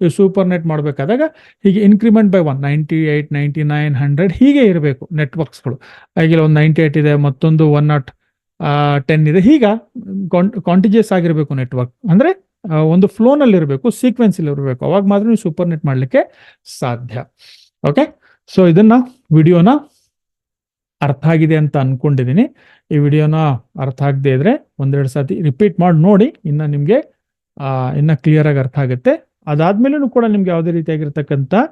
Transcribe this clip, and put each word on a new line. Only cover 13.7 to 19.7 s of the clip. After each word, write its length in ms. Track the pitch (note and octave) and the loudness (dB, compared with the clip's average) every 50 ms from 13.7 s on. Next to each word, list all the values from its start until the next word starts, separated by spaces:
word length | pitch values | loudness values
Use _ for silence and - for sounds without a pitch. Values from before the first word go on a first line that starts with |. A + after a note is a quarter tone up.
| C3+ C3+ - A#3+ | -4 -4 -4 -4
ಸೀಕ್ವೆನ್ಸ್ 500 | G#3+ - - B3+ - - A#3 G#3 - - | -4 -2 -2 -2 0 0 0 -2 -2 -2
ಅಲ್ಲಿ 120 | D#3+ D3 | -4 -6
ಇರಬೇಕು. 340 | C#3+ C#3+ C#3 C3+ B2+ C3 C#3 | -6 -4 -6 -6 -6 -4 -4
ಅವಾಗ 200 | C#3 E3+ G3+ G3 | -2 -2 0 0
ಮಾತ್ರ 200 | G3 G3+ G3+ G#3 | 0 0 0 0
ನೀವು 120 | A#3 A3+ G#3 | 0 -2 -2
ಸೂಪರ್ 300 | - F3 D#3 - F3+ E3+ | -2 -4 -6 -4 -4 -4
ನೆಟ್ 180 | E3 D#3 - | -4 -4 -4
ಮಾಡ್ಲಿಕ್ಕೆ 680 | C#3+ C3 B2+ C3 B2+ - C#4 F#4 - _ _ _ - _ _ _ - - - | -4 -2 -2 -4 -2 -2 -2 -2 -2 _ _ _ -20 _ _ _ -20 -14 -10
ಸಾಧ್ಯ. 440 | D3 B2 A#2+ A#2 B2 A#2 A2+ - - - _ _ _ - - _ _ _ _ _ - C#3+ | -8 -8 -8 -8 -10 -12 -14 -14 -14 -16 _ _ _ -20 -20 _ _ _ _ _ -4 -2
ಓಕೆ, 300 | D3 C4 D4+ - - _ _ _ _ _ _ - - | 0 0 -2 -2 -4 _ _ _ _ _ _ -4 2
so 140 | F#3+ F#3 F3 | 4 4 6
ಇದನ್ನ 240 | D#3+ F3+ G#3+ G#3+ A#3 B3+ B3 - - _ _ - D3+ | 6 6 6 6 6 4 2 -2 -6 _ _ 0 2
ವಿಡಿಯೋನ 340 | D#3 D#3 F3 F3+ E3+ E3+ A3+ | 4 4 4 4 4 4 4